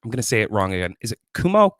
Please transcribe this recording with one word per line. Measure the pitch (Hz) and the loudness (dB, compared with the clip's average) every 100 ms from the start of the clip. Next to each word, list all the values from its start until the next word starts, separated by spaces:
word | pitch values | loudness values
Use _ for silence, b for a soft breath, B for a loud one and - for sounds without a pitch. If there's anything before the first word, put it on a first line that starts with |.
I'm | 120 | -8
gonna | 127 | -6
say | 117 117 | -2 0
it | 107 | 0
wrong | 104 95 | 0 -2
again. | 92 90 - | -2 -6 -8
Is | 113 | -10
it | - _ | -12 _
Cuomo? | - 175 202 208 | -4 0 4 4